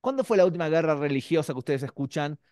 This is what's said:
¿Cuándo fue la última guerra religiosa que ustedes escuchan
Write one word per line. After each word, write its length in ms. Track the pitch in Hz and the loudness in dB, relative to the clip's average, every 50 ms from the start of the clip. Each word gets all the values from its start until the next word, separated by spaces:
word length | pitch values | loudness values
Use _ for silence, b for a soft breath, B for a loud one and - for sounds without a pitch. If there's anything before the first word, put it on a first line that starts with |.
¿Cuándo 240 | - 247 269 269 254 | -4 -2 -2 -2 0
fue 140 | - 233 190 | 2 4 4
la 80 | 180 | 4
última 240 | 185 165 175 165 156 | 4 4 0 -2 2
guerra 240 | 156 165 160 160 151 | 2 2 2 2 0
religiosa 580 | 143 147 147 143 135 - - 165 160 147 - | 0 0 0 -2 -2 0 0 0 0 0 -2
que 60 | 139 127 | -6 -8
ustedes 240 | 123 - 143 135 | -4 -4 -4 -4
escuchan 560 | 143 127 - - 143 131 - 156 147 147 156 - _ _ | -4 -8 -6 -6 -8 -6 -4 -4 -4 -4 -6 -10 _ _